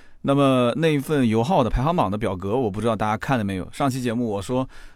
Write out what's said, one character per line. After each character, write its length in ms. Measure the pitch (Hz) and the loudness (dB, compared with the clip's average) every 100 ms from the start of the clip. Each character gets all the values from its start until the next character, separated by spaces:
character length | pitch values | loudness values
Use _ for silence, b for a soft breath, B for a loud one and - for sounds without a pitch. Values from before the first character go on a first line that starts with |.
| B B | B B
那 120 | - 139 | 0 2
么 380 | 139 131 120 113 | 4 4 2 2
那 140 | 160 | 0
一 100 | 147 | 0
份 260 | 131 147 120 | 0 2 2
油 160 | 110 | 2
耗 220 | 123 185 | 2 2
的 60 | 113 | 2
排 120 | 120 | 2
行 140 | 139 175 | 0 0
榜 160 | 101 | 0
的 60 | 104 | -2
表 180 | 107 92 | -4 -4
格， 220 | 98 120 | -2 0
我 120 | 113 | 0
不 120 | 98 | 0
知 60 | 113 | 0
道 60 | |
大 160 | 107 107 | 0 0
家 60 | 107 | -2
看 220 | - 127 | 0 -2
了 60 | 101 | 0
没 100 | 95 | -4
有？ 100 | 104 | -6
上 180 | - 139 | -2 -2
期 120 | 131 | 0
节 120 | 123 | -2
目 140 | 113 117 | -2 -2
我 140 | 101 | -4
说， 260 | 95 127 131 B B | -2 -4 -4 B B